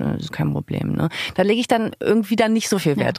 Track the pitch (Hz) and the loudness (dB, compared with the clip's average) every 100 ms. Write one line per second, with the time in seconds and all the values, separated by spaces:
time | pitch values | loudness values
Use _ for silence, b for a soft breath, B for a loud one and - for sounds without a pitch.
0 | - - 156 - 151 143 - - - - | -4 -4 -6 -4 -2 -2 -4 -4 -2 -2
1 | 160 B B - 196 226 240 233 214 - | -2 B B 0 2 2 2 0 0 -2
2 | - 220 202 226 220 220 - 196 160 139 | 2 2 2 2 2 2 0 0 2 2
3 | 123 | 0